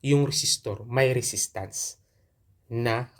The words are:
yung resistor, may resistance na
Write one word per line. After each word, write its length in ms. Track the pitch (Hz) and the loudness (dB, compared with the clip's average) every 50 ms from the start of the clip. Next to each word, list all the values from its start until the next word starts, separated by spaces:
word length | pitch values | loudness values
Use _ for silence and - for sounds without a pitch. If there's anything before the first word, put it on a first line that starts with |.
yung 240 | - 139 143 143 143 | 0 4 4 4 4
resistor, 640 | 147 147 - - - - - - 113 98 104 104 117 | 2 0 0 0 0 0 -2 -2 -6 -8 -8 -6 -2
may 240 | 120 131 135 127 | 2 2 4 4
resistance 880 | 127 123 110 - - 104 - - - 95 95 98 - - - - - _ _ _ _ _ _ _ _ _ _ _ _ _ _ - | 2 0 -2 -2 -2 -4 -4 -4 -4 -8 -8 -8 -8 -8 -8 -8 -10 _ _ _ _ _ _ _ _ _ _ _ _ _ _ -6
na 400 | 117 117 120 120 113 117 127 - _ _ | -4 -2 0 0 0 0 -2 -6 _ _